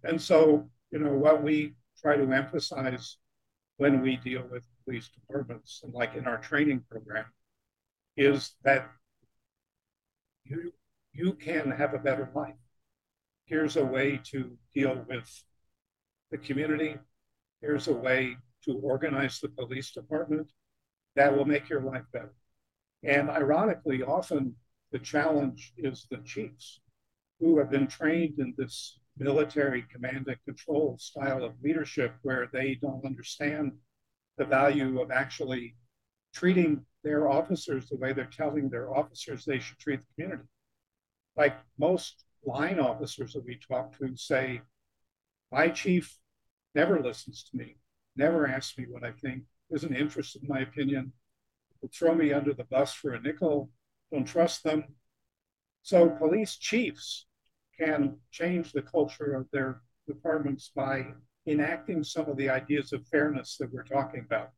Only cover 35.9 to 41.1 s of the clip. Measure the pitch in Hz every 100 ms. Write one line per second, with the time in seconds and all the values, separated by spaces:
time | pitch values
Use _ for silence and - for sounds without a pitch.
35.9 | _ _ _ _ - 180 180 170 143 -
36.9 | _ 151 147 147 139 165 180 - 135 -
37.9 | 131 131 131 123 - 151 151 135 120 127
38.9 | 135 147 - - 131 - 135 123 - -
39.9 | 135 - - 175 160 - _ _ _ _
40.9 | _ _